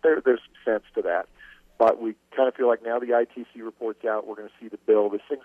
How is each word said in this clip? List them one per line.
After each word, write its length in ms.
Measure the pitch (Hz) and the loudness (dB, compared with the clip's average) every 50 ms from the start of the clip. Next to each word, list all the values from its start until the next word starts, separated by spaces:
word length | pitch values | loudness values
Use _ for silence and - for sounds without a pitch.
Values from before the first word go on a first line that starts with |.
there, 200 | - 160 156 131 - | 0 0 0 2 2
there's 160 | 131 123 113 | 0 0 0
some 320 | - _ _ _ - 120 | -2 _ _ _ -4 -4
sense 120 | 110 104 - _ - | -4 -4 -4 _ -8
to 80 | 113 | -6
that. 260 | 95 90 85 90 90 - _ _ - - - _ _ _ _ | -4 -2 -2 -4 -4 -8 _ _ -20 -20 -20 _ _ _ _
But 240 | - 117 113 - 120 | 2 4 4 2 2
we 140 | 117 110 107 _ _ _ - | -2 -8 -8 _ _ _ -2
kind 120 | 135 131 | 0 0
of 80 | 127 - | 0 0
feel 140 | - 127 120 | 0 2 2
like 160 | 117 110 113 | 2 0 -2
now 160 | 117 117 120 | -4 -4 -4
the 140 | 123 120 120 | -2 0 0
I 120 | 120 117 | 0 0
T 180 | - - 127 120 - | -2 -6 -14 -18 -16
C 80 | - 120 | -16 -16
report's 440 | 113 110 107 - 117 113 107 - - | -14 -14 -12 -8 -8 -8 -8 -6 -6
out, 200 | 113 107 107 - | -4 -4 -4 -6
we're 100 | 107 107 | -8 -12
gonna 120 | 107 104 101 _ _ | -14 -16 -18 _ _
see 100 | 120 110 | -18 -18
the 100 | - - | -18 -4
bill. 320 | _ - 110 107 104 104 | _ 2 4 4 4 2
This 100 | 101 101 - - | -2 -6 -8 -8
thing's 140 | 147 135 | -10 -10